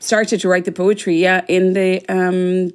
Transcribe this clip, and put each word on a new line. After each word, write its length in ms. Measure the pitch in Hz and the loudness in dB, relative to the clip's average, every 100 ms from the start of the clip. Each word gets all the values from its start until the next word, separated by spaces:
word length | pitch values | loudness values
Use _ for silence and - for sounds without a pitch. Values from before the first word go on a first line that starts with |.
started 400 | - 214 220 208 | -2 0 0 0
to 80 | 185 | 0
write 160 | 185 | 0
the 80 | 180 | -2
poetry, 420 | 180 185 208 - 165 | -2 0 0 0 2
yeah, 280 | 180 185 - | 2 2 0
in 280 | 180 185 | 2 2
the, 300 | 190 185 185 - | 2 0 -2 -2
um, 640 | 185 180 185 180 185 180 | -2 0 0 0 -2 -2